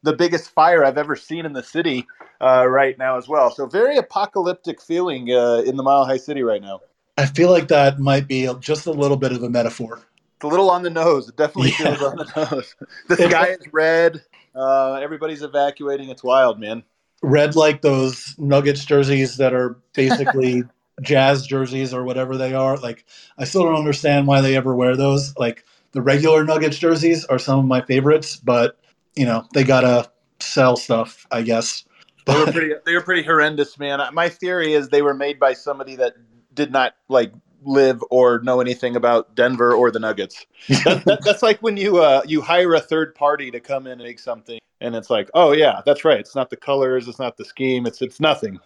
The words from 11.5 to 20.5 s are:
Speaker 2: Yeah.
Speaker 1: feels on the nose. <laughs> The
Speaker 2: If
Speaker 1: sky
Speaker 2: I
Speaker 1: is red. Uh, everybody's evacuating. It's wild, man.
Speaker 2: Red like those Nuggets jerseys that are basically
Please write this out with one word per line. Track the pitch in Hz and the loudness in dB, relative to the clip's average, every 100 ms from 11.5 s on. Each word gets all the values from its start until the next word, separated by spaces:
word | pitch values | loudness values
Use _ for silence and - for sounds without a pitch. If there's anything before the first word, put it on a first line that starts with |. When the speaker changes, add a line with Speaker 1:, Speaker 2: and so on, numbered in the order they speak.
| - 131 - | 0 -2 0
Speaker 2:
Yeah. | 156 143 | -2 -2
Speaker 1:
feels | |
on | 139 165 | -4 -6
the | 147 156 147 | -10 -6 -6
nose. | 139 - _ - | -6 -10 _ -20
<laughs> | - - | -20 -4
The | 175 | 0
Speaker 2:
If | 175 | 2
Speaker 1:
sky | 165 180 | 2 0
Speaker 2:
I | |
Speaker 1:
is | 180 - | -2 -6
red. | 156 160 165 170 160 _ _ _ | 0 2 2 2 -2 _ _ _
Uh, | 131 135 135 135 135 | -6 0 0 0 -4
everybody's | 147 156 160 147 | -8 -8 -10 -10
evacuating. | 147 143 143 139 143 139 135 | -6 -2 -2 -4 -8 -8 -10
It's | 123 | -10
wild, | 123 131 127 107 | 0 4 4 0
man. | 107 113 _ _ _ _ | -8 -10 _ _ _ _
Speaker 2:
Red | 151 147 151 156 | 0 2 4 4
like | 156 147 | 2 2
those | 147 135 131 123 - - | 0 0 -2 -6 -18 -8
Nuggets | 143 139 143 139 | 0 2 2 -4
jerseys | - 143 139 135 131 127 | 0 0 2 0 -2 0
that | 131 | 0
are | 127 123 120 _ | 0 -4 -8 _
basically | - 131 - 135 135 127 | -2 0 2 0 0 0